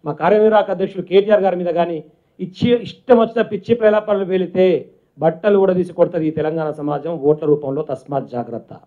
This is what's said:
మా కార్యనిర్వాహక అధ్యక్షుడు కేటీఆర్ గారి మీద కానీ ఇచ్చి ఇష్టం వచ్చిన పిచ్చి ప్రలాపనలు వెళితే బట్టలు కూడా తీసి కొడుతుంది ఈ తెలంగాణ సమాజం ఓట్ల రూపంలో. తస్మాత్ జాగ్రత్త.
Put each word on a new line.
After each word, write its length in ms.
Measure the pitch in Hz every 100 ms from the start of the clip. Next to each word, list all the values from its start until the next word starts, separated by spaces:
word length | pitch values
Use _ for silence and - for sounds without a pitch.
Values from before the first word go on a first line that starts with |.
| 156
మా 80 |
కార్యనిర్వాహక 580 | 151 165 214 214 214 196
అధ్యక్షుడు 300 | 185 190 190
కేటీఆర్ 400 | - 185 202 202
గారి 140 | 190 180
మీద 120 | 175
కానీ 360 | 170 170 160 - _ _ _
ఇచ్చి 420 | 185 - 240 240
ఇష్టం 380 | 196 - - 233
వచ్చిన 220 | 226 233
పిచ్చి 340 | - 196 - 226
ప్రలాపనలు 500 | 214 214 214 196 185
వెళితే 680 | 185 175 185 185 156 - _ _ -
బట్టలు 380 | 160 165 208 202
కూడా 160 | 190
తీసి 200 | 185 175
కొడుతుంది 340 | - 165 175 156
ఈ 40 |
తెలంగాణ 400 | 156 151 165 151
సమాజం 480 | 151 147 147 151 165
ఓట్ల 260 | 143 151 156
రూపంలో. 360 | 147 139 139
తస్మాత్ 460 | 156 135 - 139 117
జాగ్రత్త. 520 | 123 113 113 - -